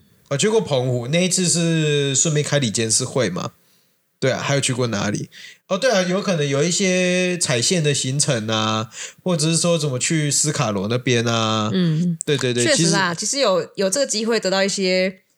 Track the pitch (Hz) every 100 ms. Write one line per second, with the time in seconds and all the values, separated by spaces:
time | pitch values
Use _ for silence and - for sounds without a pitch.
0 | _ _ - 143 - 147 156 135 127 123
1 | 120 170 185 180 175 151 165 165 151 143
2 | 139 131 170 151 143 147 120 98 113 -
3 | 127 135 104 90 - - _ _ _ _
4 | _ _ 135 - - 143 131 123 120 101
5 | 104 104 151 - - - - 190 262 202
6 | 180 185 196 165 143 139 165 170 190 185
7 | 180 180 180 175 - 131 123 185 147 135
8 | 131 143 - 120 107 110 110 110 113 -
9 | - - 185 170 156 165 175 170 147 127
10 | - 165 147 135 151 147 110 101 101 123
11 | 127 120 117 113 110 110 107 185 175 156
12 | 175 165 - 143 127 120 190 277 170 202
13 | 180 170 - 277 233 180 151 - 190 277
14 | 269 214 226 226 190 190 196 202 185 185
15 | 190 190 _